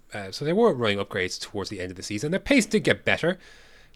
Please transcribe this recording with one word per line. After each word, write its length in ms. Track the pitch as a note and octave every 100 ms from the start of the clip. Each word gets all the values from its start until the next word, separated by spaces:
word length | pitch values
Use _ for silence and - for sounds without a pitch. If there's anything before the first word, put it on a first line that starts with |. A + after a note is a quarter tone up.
| -
Uh, 180 | G#2+ G2
so 140 | - D3
they 80 |
were 200 | F#3+ A#3
running 240 | C3 A2+ G2+
upgrades 420 | G2 G2+ F#2 -
towards 300 | - G2+ F#2
the 100 | F#2+
end 120 | F#2
of 60 | F#2
the 60 |
season. 280 | - G#2 D3+
Their 80 | F#3+
pace 260 | - C4+ G3+
did 180 | G#3+
get 220 | D3 G2+ -
better 320 | G2 D#3+ F#3 - - - - -